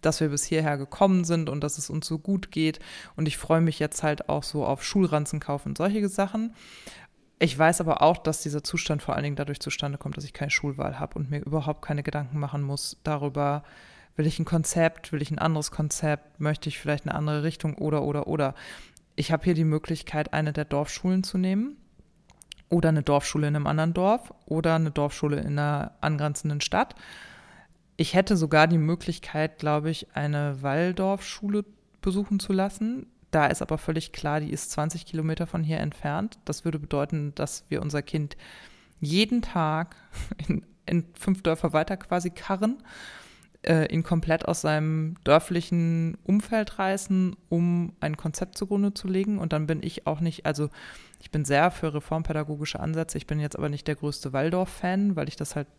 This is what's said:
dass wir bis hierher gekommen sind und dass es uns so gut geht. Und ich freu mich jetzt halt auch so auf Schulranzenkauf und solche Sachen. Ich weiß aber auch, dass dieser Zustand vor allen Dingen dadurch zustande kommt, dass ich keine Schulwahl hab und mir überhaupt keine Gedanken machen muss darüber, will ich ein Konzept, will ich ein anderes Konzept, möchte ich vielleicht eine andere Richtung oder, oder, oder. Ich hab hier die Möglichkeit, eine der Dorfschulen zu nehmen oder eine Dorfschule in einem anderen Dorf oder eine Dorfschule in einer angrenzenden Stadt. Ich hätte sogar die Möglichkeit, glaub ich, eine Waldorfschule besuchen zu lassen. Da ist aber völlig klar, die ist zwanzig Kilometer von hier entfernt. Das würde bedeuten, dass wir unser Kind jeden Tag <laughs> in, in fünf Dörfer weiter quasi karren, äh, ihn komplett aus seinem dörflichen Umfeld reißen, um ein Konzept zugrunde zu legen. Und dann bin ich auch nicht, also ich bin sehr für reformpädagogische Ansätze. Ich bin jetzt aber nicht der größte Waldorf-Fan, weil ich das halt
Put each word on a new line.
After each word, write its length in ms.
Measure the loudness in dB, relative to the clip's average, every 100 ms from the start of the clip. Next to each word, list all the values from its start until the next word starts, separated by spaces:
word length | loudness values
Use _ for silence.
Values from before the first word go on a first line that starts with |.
dass 200 | 0 2
wir 80 | 0
bis 140 | 0
hierher 340 | 0 0 0 -2
gekommen 460 | -6 4 6 6 4
sind 240 | 0 0
und 140 | -2
dass 160 | -4 -4
es 100 | -6
uns 160 | -6 -4
so 140 | -6
gut 320 | -2 -2 -2
geht. 280 | 0 0 0 -10 -16 -14 -2
Und 120 | -2
ich 100 | -2
freu 220 | 2 4
mich 200 | 4 2
jetzt 240 | -2 0
halt 260 | -2 -2 0
auch 140 | -2
so 200 | 0 -2
auf 200 | -2 -2
Schulranzenkauf 800 | 0 4 4 4 0 -4 -4 -4 -4
und 120 | -2
solche 300 | 0 2 0
Sachen. 460 | 0 0 0 -4 -8 -20 -20 -20 -20 -20 _ _ _
Ich 180 | 0 6
weiß 240 | 4 6
aber 200 | 0 6
auch, 160 | 6 6
dass 240 | 0 -2
dieser 220 | -4 -4
Zustand 380 | -4 -4 -2 -2
vor 140 | -2 -2
allen 80 |
Dingen 120 | -2 -4
dadurch 240 | -4 -6
zustande 380 | -6 -4 -4 -4
kommt, 180 | -8 -8
dass 80 |
ich 100 | -10
keine 180 | -6 -2
Schulwahl 480 | 0 -2 -2 -4 -4
hab 160 | -6 -4
und 140 | -4
mir 100 | -4
überhaupt 440 | -2 -2 -2 -4
keine 200 | -4 -4
Gedanken 360 | -2 -4 -4 -4
machen 220 | -4 -2
muss 360 | -2 -4 -6 -6
darüber, 600 | -4 -2 -2 0 0 0 -6 -20 -20 -20 -12 0
will 100 | 0
ich 140 | 2
ein 60 | 0
Konzept, 680 | 2 2 2 2 0 -6
will 100 | -4
ich 80 | -4
ein 80 | 0
anderes 320 | 0 0 -2
Konzept, 720 | -2 -2 0 0 -2 -4 -4
möchte 300 | -2 -2 -4
ich 100 | -6
vielleicht 260 | -2 -2 -2
eine 80 |
andere 300 | -2 0 0
Richtung 320 | -2 -2 -4 -2
oder, 260 | 0 0
oder, 220 | 0 -2 -2
oder. 300 | 0 0 -2 -14 -18 -20 -20 _ -4
Ich 160 | 0
hab 120 | 2
hier 100 | 2
die 100 | 4
Möglichkeit, 680 | 4 2 -2 -6 -4 -4 -2
eine 200 | 0 0
der 120 | -2 -2
Dorfschulen 580 | 0 -2 -2 0 0
zu 140 | 0 0
nehmen 400 | 2 2 -2 -6 -20 _ -20 _ _ _ -20 -20 _
oder 200 | 4 6
eine 140 | 4
Dorfschule 440 | 4 2 4 0 2
in 80 | 2
einem 120 | 2
anderen 260 | 2 2
Dorf 400 | 4 4 2 0 -20 -4
oder 280 | 0 4 4
eine 140 | 2
Dorfschule 500 | 2 -2 0 0 0
in 200 | 0 0
einer 320 | 0 0 -2 -2
angrenzenden 600 | -2 0 0 -2 -2 -2
Stadt. 340 | 0 0 0 -4 -18 -18 -20 -20 -20 -20 -20 _ _ -2
Ich 160 | 2 4
hätte 220 | 4 4
sogar 280 | 6 6 8
die 120 | 6
Möglichkeit, 800 | 4 0 -2 -6 -6 -2 -2 -2
glaub 260 | 0 0 0
ich, 300 | -4 -6 -4
eine 480 | -2 0 -2 -2
Waldorfschule 1000 | -2 0 0 0 0 -2 -6 -8 -2 -2 -4 _ _ _
besuchen 380 | -2 0 0 -2
zu 140 | 2
lassen. 540 | 0 0 -2 -4 -4 -10 _ _
Da 160 | 2 4
ist 140 | 2
aber 160 | 0 -2
völlig 360 | -2 -2 -4
klar, 260 | -6 -2 -2
die 120 | -2
ist 200 | -6 -4
zwanzig 340 | -2 -2 -4 -6
Kilometer 420 | -4 -2 -2 -2
von 160 | -2
hier 160 | 0 0
entfernt. 600 | -2 -4 -4 -2 -4 -6 -6
Das 180 | -4
würde 160 | -2 -4
bedeuten, 540 | -2 -2 0 -2 -4 -4
dass 300 | -6 -6 _
wir 120 | -4
unser 200 | -2 -2
Kind 360 | -2 -2 -4 -6 -18 -20 -20 -20 _ -6
jeden 420 | 0 4 4 2
Tag 540 | 0 0 2 0 -4 -10 -18 -10
<laughs> 260 | -8 -8 -2
in, 180 | -2 -2 _ 0
in 200 | 0 0
fünf 300 | -6 -2 0
Dörfer 300 | 2 2 2
weiter 240 | 2 2 -4
quasi 320 | -2 -2 -2
karren, 540 | -6 -4 0 0 -2 -10 -18 -18 -18 -20 -20 -20 _
äh, 280 | 2 4 4
ihn 120 | 0
komplett 440 | 2 0 2 0 2
aus 140 | 0
seinem 560 | 2 2 2 0 -2 -4
dörflichen 960 | 6 6 6 -4 0 2 2 2 0 -4
Umfeld 540 | 2 2 2 -2 -2 -2
reißen, 580 | 0 0 2 2 2 -2 _
um 440 | 2 2 2 -2 -4
ein 160 | -4 -2
Konzept 420 | -4 -4 -6 -6
zugrunde 340 | -2 0 0
zu 140 | -2 -2
legen. 320 | 0 0 -2
Und 140 | 0
dann 120 | -2 0
bin 160 | -2
ich 240 | -4 -4 -4
auch 140 | 0
nicht, 260 | -2 -2 -4
also 240 | -2 -4 -6 -18 -18 -20 -20
ich 120 | -6
bin 140 | -4 2
sehr 260 | 4 4
für 240 | 2 -4 -4
reformpädagogische 840 | -2 -2 -2 -4 -4 -6 -6 -4
Ansätze. 380 | -2 -2 -2 -6
Ich 80 | -4
bin 140 | -2
jetzt 180 | -2 -2
aber 120 | -4
nicht 180 | -4 -4
der 80 | -4
größte 380 | -4 -6 -4
Waldorf-Fan, 840 | 0 0 0 -2 -2 -2 2 2 0
weil 120 | -4
ich 80 | -6
das 200 | -6 -6
halt 120 | -8